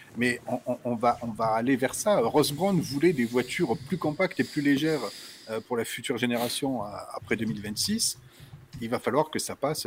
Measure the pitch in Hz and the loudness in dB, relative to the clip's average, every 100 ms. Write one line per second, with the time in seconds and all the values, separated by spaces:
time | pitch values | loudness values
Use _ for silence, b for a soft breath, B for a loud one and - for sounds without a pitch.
0 | B - 123 120 - 120 - 120 120 117 | B -2 0 0 -2 -4 -4 -4 -2 2
1 | 120 123 117 107 113 113 120 127 127 - | 2 2 -2 -2 0 2 2 2 2 0
2 | 214 190 113 143 143 143 196 185 117 139 | 2 4 4 4 2 2 2 2 2 4
3 | 165 139 117 123 120 - 175 220 - 180 | 4 4 2 2 0 0 0 0 -2 -2
4 | 156 151 185 - 127 - 143 139 156 156 | -2 0 0 0 -2 0 2 2 2 0
5 | 101 - B B - 110 - 120 110 - | -4 -10 B B -8 -6 -4 -2 -2 -4
6 | - 120 123 120 120 - 139 123 104 101 | -4 0 0 0 0 -2 -2 -2 -6 -8
7 | - - - 110 110 104 104 107 - 220 | -10 -8 -2 -2 -2 -4 -6 -4 -2 0
8 | - - B B B B - - 113 117 | -2 -4 B B B B -16 -10 -4 -2
9 | - 131 156 - - 95 139 156 | 2 2 2 0 -6 -4 -2 -2